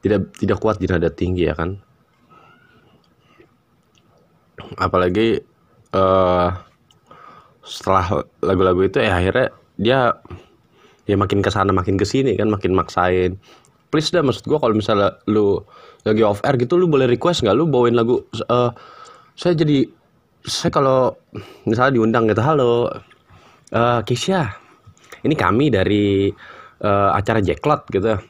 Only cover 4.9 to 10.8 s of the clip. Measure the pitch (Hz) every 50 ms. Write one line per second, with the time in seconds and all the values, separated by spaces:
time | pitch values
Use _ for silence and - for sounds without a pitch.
4.9 | - 92 90 92 92 104 113 113 104 - - _ _ _ _ _ _ _ _ _
5.9 | - 98 95 95 95 95 92 90 90 90 87 90 92 90 - _ _ _ _ _
6.9 | _ _ _ _ - - - - - - - _ _ _ _ - - - - 92
7.9 | 95 95 90 87 92 73 - _ _ _ - 90 95 90 95 92 92 90 95 95
8.9 | 95 135 117 110 92 87 90 95 95 123 131 - - - _ _ _ - 98 110
9.9 | 131 135 127 117 - - _ - - 92 - _ _ _ _ _ _ _